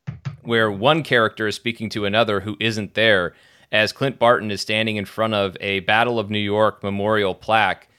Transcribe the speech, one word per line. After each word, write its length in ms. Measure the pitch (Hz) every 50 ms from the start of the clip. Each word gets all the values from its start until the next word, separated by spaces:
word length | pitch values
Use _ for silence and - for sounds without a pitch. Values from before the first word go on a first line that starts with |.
| _ - - - - - - -
where 280 | - 120 117 113 113 107
one 320 | 101 95 110 143 156 165
character 460 | 143 - 135 120 110 107 - - 110 104
is 80 | 98
speaking 320 | - - 120 113 - 113 101
to 140 | - 113 104
another 360 | 98 101 113 117 107 104 98
who 160 | 90 107 101 -
isn't 340 | 110 113 107 107 101 - -
there, 400 | 107 113 113 104 95 87 82 - _ _ _ _ _ _ _
as 200 | 107 107 107 104
Clint 260 | - - 135 139 120 -
Barton 300 | 117 117 123 87 107 107
is 80 | 101 92
standing 360 | - - 107 110 113 113 107
in 80 | 104 95
front 300 | - - 110 110 110 107
of 220 | 101 98 95 85 -
a 200 | - 101 98 98
Battle 380 | 87 107 107 113 117 123 120 113
of 100 | 104 101
New 80 | 107 104
York 440 | 104 101 101 107 110 104 - - -
memorial 500 | 101 98 101 101 107 110 107 101 92 90
plaque 540 | - - - 110 113 104 92 87 - _ _ _